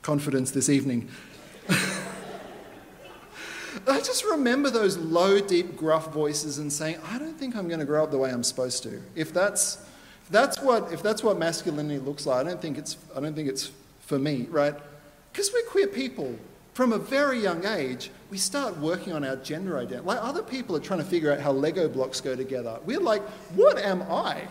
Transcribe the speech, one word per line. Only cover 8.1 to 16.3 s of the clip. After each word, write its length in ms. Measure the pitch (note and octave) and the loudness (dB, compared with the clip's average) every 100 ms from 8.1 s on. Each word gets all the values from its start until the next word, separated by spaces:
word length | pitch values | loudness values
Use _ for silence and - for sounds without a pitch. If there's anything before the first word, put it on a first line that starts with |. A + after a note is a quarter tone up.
the 60 | C#3 | 2
way 140 | C3+ | 0
I'm 120 | B2 | 0
supposed 400 | A#2+ - B2+ B2 | -2 -2 -4 -4
to." 180 | A2+ G2 - - | -6 -10 -10 -6
If 180 | D#3 | -2
that's, 440 | F3 G3+ G3+ - - - - - - | 2 2 2 -2 -2 -12 -20 -20 -20
if 60 | - | 2
that's 320 | F#3 C#4 C#4 | 4 4 2
what, 300 | C#4 A#3 G3 | 4 4 2
if 100 | D#3+ | -2
that's 180 | G3+ G#3+ | 0 2
what 160 | A3 F#3+ | 2 2
masculinity 640 | E3 D#3+ F3+ D3 D3 C#3+ | 0 0 -2 -2 -2 -4
looks 260 | C3+ C#3+ D3+ | -4 -6 0
like, 200 | B2+ D3+ | 0 0
I 40 | |
don't 120 | F3+ | -4
think 160 | E3 C#3+ | -6 -6
it's, 200 | D3 - - C3+ | -8 -12 -10 -6
I 40 | |
don't 160 | D3 D3+ | -4 -2
think 140 | C#3+ | -4
it's 220 | C3 - - - - | -4 -6 -10 -20 -20
for 180 | - C#3+ | -2 0
me, 300 | C#3+ C#3 A#2 | 0 -2 0
right? 240 | D#3 D3 D3 - - - - - | 2 2 0 -14 -20 -20 -20 -14
'Cause 180 | - G4+ | -4 -2
we're 100 | A#4+ | 0
queer 240 | A#4 G4 - | 0 2 2
people. 480 | A3+ C4 - C3+ | 0 -6 -4 -6